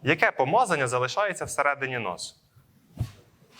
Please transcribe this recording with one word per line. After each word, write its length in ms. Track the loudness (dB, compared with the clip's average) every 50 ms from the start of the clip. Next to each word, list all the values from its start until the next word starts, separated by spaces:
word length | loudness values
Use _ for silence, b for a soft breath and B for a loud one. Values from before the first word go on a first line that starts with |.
| 4
Яке 280 | 2 2 4 4 2
помазання 560 | 2 2 0 2 4 2 4 4 2 0 0 0
залишається 580 | 0 0 0 0 0 -2 -2 -2 -2 -6 -8
всередині 540 | -8 -2 0 0 0 0 0 -2 -4 -4 -4
нас? 420 | -4 -4 -6 -6 -10 -14 -14 _ _ _ _ -20 _ _ _ _ _ _ _ -8 -8 -8 -8 -20 -20 _ _ _ _ _ _ -20